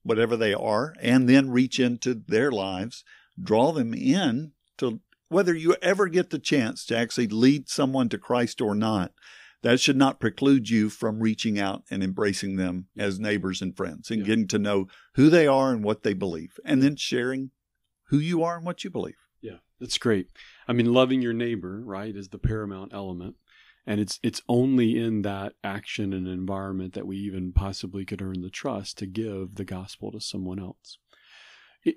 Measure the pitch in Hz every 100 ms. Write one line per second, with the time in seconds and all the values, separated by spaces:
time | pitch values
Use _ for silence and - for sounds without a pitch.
0 | - 110 113 117 110 101 110 107 147 160
1 | 117 127 123 135 135 123 131 - 123 120
2 | 123 117 107 107 143 110 95 92 107 -
3 | - - _ - 92 107 139 156 117 113
4 | 131 175 165 117 156 _ _ - 127 110
5 | _ _ - 175 185 165 165 175 180 190
6 | 196 170 175 156 - 147 110 - - 113
7 | 117 - 117 110 127 147 127 - 135 135
8 | 120 101 - 123 120 - 113 104 110 107
9 | 92 _ - - - _ 117 127 - 135
10 | 135 - 117 - 139 139 107 113 107 -
11 | 117 107 113 110 117 104 98 98 - 95
12 | 95 92 107 92 98 95 92 90 92 -
13 | 101 95 107 104 95 92 92 92 92 76
14 | - 113 101 113 101 107 104 101 95 -
15 | _ - 147 170 151 135 135 120 104 107
16 | - 95 95 82 85 - - 139 135 147
17 | - 127 123 131 135 _ _ _ _ _
18 | - 143 160 175 165 170 170 170 196 151
19 | 90 - _ _ 113 90 _ - 123 -
20 | 120 104 92 - - - - 120 117 123
21 | 131 131 120 113 120 117 90 101 120 98
22 | 107 101 95 101 - 110 101 95 98 101
23 | 98 87 92 - _ _ _ _ - 104
24 | 104 - 120 - - 120 131 131 113 120
25 | 117 110 101 98 98 - 101 101 - -
26 | 101 95 92 92 92 98 98 95 92 101
27 | 95 98 101 95 92 90 98 95 98 98
28 | 95 98 95 92 90 - 139 104 95 -
29 | 98 95 110 98 92 101 95 92 92 -
30 | 104 104 - 101 92 98 92 - - -
31 | _ _ _ - - - _ _ -